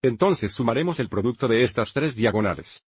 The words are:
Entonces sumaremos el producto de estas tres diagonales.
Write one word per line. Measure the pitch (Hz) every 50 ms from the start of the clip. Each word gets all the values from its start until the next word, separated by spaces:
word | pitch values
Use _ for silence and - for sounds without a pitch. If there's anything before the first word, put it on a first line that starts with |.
| -
Entonces | 135 120 107 - 202 185 - - 101 -
sumaremos | - 127 117 113 127 160 180 170 -
el | 131 104
producto | - 107 98 120 120 _ - 127
de | 113 113 123
estas | 120 - - 113 - -
tres | 139 143 156 123
diagonales. | 110 110 117 98 107 107 98 85 - 80 - - - _